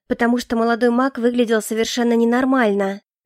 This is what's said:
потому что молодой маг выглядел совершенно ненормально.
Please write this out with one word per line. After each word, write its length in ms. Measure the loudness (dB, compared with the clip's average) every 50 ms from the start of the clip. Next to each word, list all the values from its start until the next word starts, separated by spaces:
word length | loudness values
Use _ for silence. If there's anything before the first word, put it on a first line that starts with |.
| _
потому 300 | -6 -4 0 0 0 0
что 180 | -2 -2 -4 -2
молодой 360 | 0 0 0 0 2 2 2
маг 260 | 2 2 0 -2 -2
выглядел 460 | -2 -2 0 0 0 0 2 0 0
совершенно 500 | -2 -2 -4 -4 -4 -2 -2 -2 0 2
ненормально. 880 | 2 2 2 2 2 2 2 2 2 2 2 2 0 0 -2 -4 -6 -8 -14 _ _ _ _